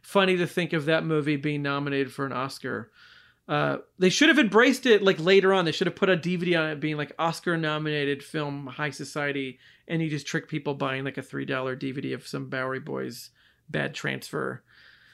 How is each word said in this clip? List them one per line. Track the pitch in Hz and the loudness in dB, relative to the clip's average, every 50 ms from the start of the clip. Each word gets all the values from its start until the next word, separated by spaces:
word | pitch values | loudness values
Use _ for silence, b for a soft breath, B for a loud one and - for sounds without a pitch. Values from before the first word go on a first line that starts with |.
| - | -8
funny | - - 196 190 185 185 | 0 2 4 4 4 4
to | 180 175 | 2 0
think | - - 180 175 147 175 | 0 -2 -2 -2 0 -2
of | 160 139 | -2 0
that | 156 160 160 160 | 2 2 2 2
movie | 160 160 151 143 151 151 | 2 0 0 2 0 0
being | 139 139 151 147 147 143 | 0 -2 -2 -4 -2 -2
nominated | 143 139 143 143 143 139 139 139 131 - | -2 -2 -2 -2 -2 -2 -2 -2 -2 -4
for | - 139 | -6 -6
an | 135 131 | -4 -4
Oscar. | 123 131 135 - - - 131 117 107 113 b b b b b b b b b b b _ - | -4 -6 -6 -8 -8 -8 -8 -6 -8 -8 b b b b b b b b b b b _ -4
Uh, | 156 147 147 143 139 - - _ _ - | -2 0 0 0 -2 -4 -6 _ _ 2
they | 180 185 | 2 2
should | - - 285 320 | 4 6 6 6
have | 320 285 | 6 6
embraced | 285 202 175 214 240 277 247 - - | 4 6 6 6 6 6 4 4 4
it, | 254 220 196 196 | 6 6 6 6
like, | 190 180 156 | 6 4 4
later | 156 180 196 196 190 190 196 | 4 6 6 6 8 6 4
on. | 190 175 | 4 4
They | 160 147 | 2 0
should | - 185 175 | 0 0 -2
have | - | 0
put | - - 190 | 2 2 4
a | 185 | 4
D | 170 131 170 180 | 2 2 0 -2
V | 175 175 | -2 0
D | 175 170 | 2 2
on | 165 160 156 | 2 2 0
it | 156 147 | -2 -4
being, | 151 156 156 | -4 -4 -4
like, | 147 147 139 - - | -4 -6 -6 -4 -2
Oscar-nominated | 160 165 160 - - 180 170 165 160 156 151 151 156 151 151 147 143 139 143 139 - | -2 -2 -2 -2 -2 -2 0 0 0 -2 -2 -2 -2 -2 -2 -2 0 -2 -2 -4 -6
film | - - 156 151 147 143 143 143 131 | -8 -6 -6 -4 -4 -6 -8 -10 -10
High | 120 - 151 147 | -8 -6 -6 -6
Society, | 135 - 143 135 - 156 143 143 139 143 135 131 123 b b b b b b - | -6 -8 -10 -8 -6 -4 -4 -4 -2 -4 -6 -8 -10 b b b b b b -6
and | 170 165 | -4 -2
you | 165 160 | -2 -2
just | 147 147 147 | -4 -6 -4
trick | - - 160 - | -4 -4 -4 -4
people | - 156 151 143 151 143 | -6 -8 -6 -4 -6 -4
buying, | 135 139 135 131 131 135 | -4 -4 -4 -4 -4 -6
like, | 139 131 - | -6 -8 -8
a | 135 | -10
three | - - 139 135 | -10 -8 -8 -6
dollar | 135 139 131 131 131 127 | -4 -4 -4 -4 -4 -6
D | 131 139 135 | -6 -6 -8
V | 127 139 | -6 -6
D | 135 135 131 | -6 -6 -6
of | 127 - - | -8 -8 -8
some | - 139 135 131 | -8 -8 -8 -8
Bowery | 135 131 131 131 131 135 | -6 -6 -6 -4 -6 -8
Boys | 139 151 139 131 131 123 120 - - - _ _ _ _ _ _ _ - | -8 -8 -8 -6 -6 -8 -10 -12 -16 -20 _ _ _ _ _ _ _ -8
bad | 156 160 143 139 143 | -6 -4 -4 -4 -6
transfer. | - - 143 135 131 - - - 151 135 131 127 127 b b b b b b b b b b | -8 -6 -6 -6 -6 -8 -8 -8 -6 -6 -6 -6 -10 b b b b b b b b b b